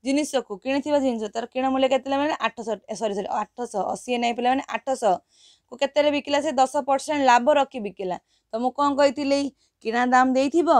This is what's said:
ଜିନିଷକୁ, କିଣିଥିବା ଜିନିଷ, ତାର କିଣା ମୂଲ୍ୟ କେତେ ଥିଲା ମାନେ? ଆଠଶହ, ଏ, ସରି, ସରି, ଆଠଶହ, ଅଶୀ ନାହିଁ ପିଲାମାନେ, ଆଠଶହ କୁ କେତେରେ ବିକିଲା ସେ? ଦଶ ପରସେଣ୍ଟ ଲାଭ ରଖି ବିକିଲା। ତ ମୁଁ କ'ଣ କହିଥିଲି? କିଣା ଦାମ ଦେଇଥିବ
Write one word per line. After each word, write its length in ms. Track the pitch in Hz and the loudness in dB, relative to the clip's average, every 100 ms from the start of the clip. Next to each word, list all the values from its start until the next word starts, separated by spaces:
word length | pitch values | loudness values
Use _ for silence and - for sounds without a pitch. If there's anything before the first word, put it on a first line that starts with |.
ଜିନିଷକୁ, 500 | 247 277 294 262 240 202 | 0 -2 0 -4 -6 -10
କିଣିଥିବା 340 | 262 277 302 294 | -4 -2 0 0
ଜିନିଷ, 240 | 269 226 214 | 0 -2 -6
ତାର 140 | 226 240 | -8 -6
କିଣା 200 | 262 262 | -4 -2
ମୂଲ୍ୟ 180 | 262 262 | 2 2
କେତେ 140 | 262 | 0
ଥିଲା 140 | 269 269 | 0 -2
ମାନେ? 160 | 285 - | -2 -2
ଆଠଶହ, 360 | 226 - 220 208 - | -4 -6 -8 -8 -8
ଏ, 60 | 165 | -6
ସରି, 180 | 220 202 | -4 -4
ସରି, 140 | - - | -4 -6
ଆଠଶହ, 400 | 208 - 240 202 - | -6 -8 -6 -4 -4
ଅଶୀ 180 | 196 - 247 | -6 -4 -2
ନାହିଁ 160 | 233 | -2
ପିଲାମାନେ, 300 | 240 240 269 - | -2 0 -2 -4
ଆଠଶହ 460 | 226 - 262 220 175 _ _ - _ _ | -8 -4 0 0 0 _ _ -20 _ _
କୁ 60 | 240 | -6
କେତେରେ 340 | 277 294 294 | -2 2 2
ବିକିଲା 280 | 294 277 285 | 0 -2 -2
ସେ? 100 | 294 | 0
ଦଶ 220 | 254 262 294 269 | 2 2 0 0
ପରସେଣ୍ଟ 340 | 269 - 294 269 | -2 0 0 4
ଲାଭ 180 | 240 240 | 4 4
ରଖି 260 | 285 269 247 | 2 2 -4
ବିକିଲା। 380 | 202 - 190 175 _ _ _ | -10 -8 -8 -8 _ _ _
ତ 0 | 226 | -4
ମୁଁ 120 | 247 | -4
କ'ଣ 180 | 254 285 277 | 0 0 2
କହିଥିଲି? 460 | 285 285 277 277 285 _ _ _ 226 | 2 2 -2 0 -2 _ _ _ -6
କିଣା 160 | 233 247 | -2 2
ଦାମ 220 | 254 262 | 4 4
ଦେଇଥିବ 360 | 262 277 320 320 | 2 2 2 4